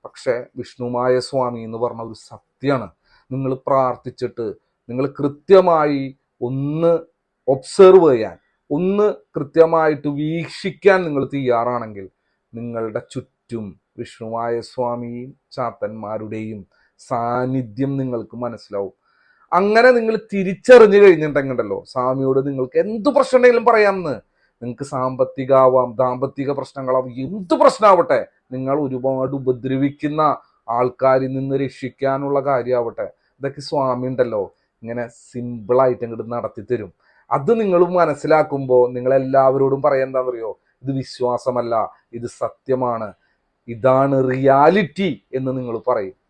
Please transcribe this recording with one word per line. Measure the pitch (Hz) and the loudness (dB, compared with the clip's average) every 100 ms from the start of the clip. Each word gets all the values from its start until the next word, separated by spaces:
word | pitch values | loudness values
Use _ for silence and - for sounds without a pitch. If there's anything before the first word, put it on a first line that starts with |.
പക്ഷെ | - - 139 120 120 - | -20 -8 -6 -6 -8 -14
വിഷ്ണുമായ | 120 - 123 123 127 127 | -16 -12 -8 -2 0 0
സ്വാമി | 123 135 123 120 | 0 -4 -4 -6
എന്ന് | 113 113 | -12 -6
പറഞ്ഞ | 120 113 | -6 -6
ഒരു | 113 | -14
സത്യമാണ്. | 110 - 110 _ _ 135 135 98 _ _ _ _ | -16 -20 -20 _ _ -4 -4 -6 _ _ _ _
നിങ്ങൾ | 131 131 131 - | -6 -4 -6 0
പ്രാർത്ഥിച്ചിട്ട് | 135 127 120 123 - 120 - 110 - _ _ - | 0 0 -4 -12 -8 -8 -6 -10 -10 _ _ -10
നിങ്ങൾ | 123 139 | -6 -6
കൃത്യമായി | - 143 143 - 190 180 160 151 139 135 135 _ _ | -4 -6 -6 4 6 6 2 0 -2 -6 -14 _ _
ഒന്ന് | 120 135 143 156 170 165 165 _ _ _ - | -6 -4 -4 0 0 0 -4 _ _ _ -4
ഒബ്സർവ് | 135 - - 185 185 160 | -4 -4 6 10 10 8
ചെയ്യാൻ, | 120 104 85 _ _ _ | 2 -2 -8 _ _ _
ഒന്ന് | 143 185 202 208 - _ | -4 -2 0 0 -2 _
കൃത്യമായിട്ട് | 156 139 165 165 165 156 147 147 | -10 -2 4 4 4 2 0 -6
വീക്ഷിക്കാൻ | 143 151 165 160 - 196 190 196 185 | -4 -4 -6 -8 -8 -10 0 2 2
നിങ്ങൾ | 170 143 | 0 -4
തയ്യാറാണെങ്കിൽ | 135 143 127 117 117 120 113 101 95 _ _ _ _ | -4 -4 -2 0 -2 -4 -8 -14 -18 _ _ _ _
നിങ്ങളുടെ | 117 120 117 113 113 - | -14 -10 -8 -6 -8 -10
ചുറ്റും | 131 - _ _ 117 104 - _ - | -14 -14 _ _ -10 -10 -16 _ -16
വിഷ്ണുമായ | 117 - 113 117 117 117 | -16 -14 -10 -6 -4 -6
സ്വാമിയും | 113 - 120 120 120 120 127 - _ | -8 -6 -6 -6 -10 -12 -16 -20 _
ചാത്തന്മാരുടെയും | - 120 - 104 110 107 110 110 110 110 107 92 _ _ _ | -8 -8 -6 -10 -8 -10 -10 -10 -10 -10 -12 -16 _ _ _
സാന്നിധ്യം | - 123 117 120 127 131 117 107 135 139 | -8 -6 -4 -2 -2 -4 -6 -6 -4 -4
നിങ്ങൾക്ക് | 131 120 107 117 | -4 -6 -8 -10
മനസ്സിലാവും. | 120 110 - 101 95 _ _ _ _ _ _ | -10 -10 -10 -8 -8 _ _ _ _ _ _
അങ്ങനെ | 175 202 220 247 | 0 2 4 6
നിങ്ങൾ | 247 220 220 | 4 0 -4
തിരിച്ചറിഞ്ഞു | - 196 190 190 - 254 214 202 | -4 -4 -4 -4 8 10 10 10
കഴിഞ്ഞിട്ടുണ്ടെങ്കിലോ | 202 160 151 143 135 123 107 95 95 | 8 6 2 -2 -2 -4 -4 -6 -6
സ്വാമിയോട് | 127 127 135 135 131 139 | -4 -2 0 0 0 -2
നിങ്ങൾക്ക് | 135 135 160 | -4 -2 -2
എന്ത് | 185 220 202 | -2 -2 0
പ്രശ്നം | 277 254 254 | 2 2 4
ഉണ്ടെങ്കിലും | 247 233 | 4 4
പറയാമെന്ന്. | 226 226 202 196 165 110 _ _ _ _ | 4 4 2 0 -6 -8 _ _ _ _
നിങ്ങൾക്ക് | 120 117 | -12 -10
സാമ്പത്തികമാവാം, | 139 135 131 127 127 - 127 135 131 127 123 | -8 -4 -4 -2 -4 -4 2 4 6 4 0
ദാമ്പത്തിക | 110 127 123 135 - 135 | -2 -2 -2 -6 -6 -6
പ്രശ്നങ്ങളാവും, | 135 131 139 131 131 131 120 | -6 -10 -10 -4 -4 -4 -10
എന്ത് | 131 208 180 | -10 -10 -4
പ്രശ്നമാവട്ടെ, | 285 285 - 214 190 165 127 92 _ _ | 2 2 4 4 4 4 -2 -2 _ _
നിങ്ങൾ | 127 131 143 | -8 -4 -4
ഒരുപാട് | 139 131 131 131 131 | -4 -4 -4 -2 -4
ഉപദ്രവിക്കുന്ന | 139 127 127 131 131 139 143 151 151 151 131 _ _ - | -4 -4 -4 -2 -2 -2 -4 -6 0 0 0 _ _ -6
ആൾക്കാരിൽ | 117 127 - 131 131 131 135 | -2 -2 0 2 2 0 -6
നിന്ന് | 135 139 | -4 -4
രക്ഷിക്കാനുള്ള | 135 - 127 _ 135 135 143 139 | -4 -8 -14 _ -4 -4 -2 -2
കാര്യമാവട്ടെ, | 135 131 120 123 117 104 101 _ _ _ | 0 -2 0 -2 -2 -8 -12 _ _ _
ഇതൊക്കെ | 135 139 | -10 -10
സ്വാമി | 139 151 131 123 127 | -6 -4 -2 -2 -4
ഉണ്ടല്ലോ | 131 123 110 92 _ _ _ | -2 -2 -2 -6 _ _ _
ഇങ്ങനെ | 113 120 117 | -12 -10 -10
സിമ്പിളായിട്ട് | - - 123 120 120 101 123 131 123 | -14 -16 -12 -10 -12 0 2 2 0
അങ്ങോട്ട് | 117 113 113 | -8 -10 -8
നടത്തി | 120 107 - | -8 -8 -12
തരും. | 101 120 98 _ _ _ _ | -6 -6 -6 _ _ _ _
അത് | 139 139 226 | -2 0 0
നിങ്ങൾ | 208 175 | 2 2
മനസ്സിലാക്കുമ്പോൾ | 175 180 160 143 151 156 147 143 131 127 123 | 2 2 0 0 2 2 2 -4 2 4 4
നിങ്ങൾ | 123 127 | 0 0
എല്ലാവരോടും | 135 131 135 135 135 135 139 | 0 2 4 4 2 0 0
പറയാൻ | 143 135 135 | 0 0 -2
എന്താണെന്നറിയോ? | 131 127 120 110 - _ _ | -4 -4 -6 -10 -12 _ _
"ഇത് | 131 | -8
വിശ്വാസമല്ല, | 135 127 - 123 120 131 123 117 117 98 _ _ | -8 -8 -4 -4 -2 -4 -4 -2 -4 -4 _ _
ഇത് | 117 117 | -14 -12
സത്യമാണ്, | - 117 - - 127 123 113 107 - _ _ _ _ - | -8 -10 -10 -4 -2 -2 -4 -8 -14 _ _ _ _ -16
ഇതാണ് | 117 131 131 139 135 127 | -2 2 2 2 0 0
റിയാലിറ്റി" | 131 135 135 151 190 190 - 190 113 _ | 2 4 6 6 4 0 -2 -4 -4 _
എന്ന് | 131 131 131 | -6 -6 -6
നിങ്ങൾ | 123 113 | -6 -6
പറയും. | 123 117 95 - | -2 -4 -4 -14